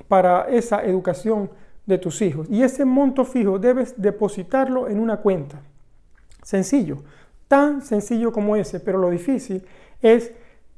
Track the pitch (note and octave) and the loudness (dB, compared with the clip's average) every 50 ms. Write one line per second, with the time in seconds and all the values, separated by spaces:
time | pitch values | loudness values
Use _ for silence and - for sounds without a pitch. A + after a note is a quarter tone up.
0 | - - G3 F#3+ F3+ F3+ F3+ F#3 - - C4 A#3 A#3 - G#3 G#3 - G#3 F#3 F#3 | -2 2 4 4 6 6 4 2 2 0 0 0 0 0 -2 -2 0 -2 -2 -2
1 | F3+ F3+ F3 F3+ - A3 A3 G#3 G3 F#3 - - - - - - - G3+ F#3+ F3+ | -2 -2 -4 -4 -2 -2 -2 -2 -4 -6 -10 -16 -20 -20 -20 -14 -4 -2 -2 -2
2 | - E3+ - - G#3+ F3 C3+ D#3 D#3 - G#3+ A3 C4 B3 C4 - C#4 B3+ B3+ C#4 | -2 -6 -4 -2 -2 -2 -2 -4 -6 -2 0 2 2 2 2 0 0 2 2 2
3 | C#4+ C4 C4+ C4+ B3 B3+ - B3 G#3 G3+ F#3+ G3 G3 B3 B3+ C4 - - - - | 2 2 2 0 -2 -2 0 0 0 0 0 2 2 2 2 2 -2 -6 -6 -2
4 | F#3 G3+ G3+ - G#3+ F#3+ - - F#3 - - C4 C4 C4 B3+ B3+ B3 - G#3 G#3 | -2 -2 0 0 -4 -4 -4 -6 -8 -4 -2 0 0 0 -2 -4 -4 -2 -2 -2
5 | A3+ A3+ G#3 G3 - G3+ F#3 E3 C#3 C#3+ - C#3+ - - _ - - _ - - | -2 -2 -2 0 0 0 0 0 -4 -10 -14 -20 -20 -20 _ -20 -20 _ -20 -20
6 | _ _ - - - - - - - - G3 F#3+ F#3 - C#4+ C#4+ F#3+ D3+ C#3 C#3 | _ _ -20 -20 -20 -20 -20 -20 -10 -2 -2 -2 0 2 0 0 0 0 -6 -10
7 | - - - - - _ _ - - - C#4+ C#4 C#4+ D4 C#4+ C#4 - - A3 G#3 | -12 -20 -20 -20 -20 _ _ -14 0 2 4 4 4 4 0 -2 -4 -2 -2 -2
8 | G3+ - A#3+ A3 A#3 A3+ A3 G#3+ G3+ G#3 G#3 G#3+ F#3+ G#3 - F3 - G3+ F#3 F#3+ | -2 -2 -2 -2 -2 -2 -2 -2 -2 0 0 0 -2 -4 -8 -8 -4 -2 0 0
9 | F3+ F3+ F3 E3+ F3 C#4 C4+ C4 - - F#3+ F#3 - - - - - - - - | 0 0 0 -2 -2 -2 -2 -2 -4 -6 -8 -8 -10 -12 -20 -20 -20 -20 -10 2
10 | - A3 A3+ A#3 A#3 - - - - - - - - - - | 4 6 6 6 4 -4 -14 -20 -20 -20 -20 -20 -20 -20 -20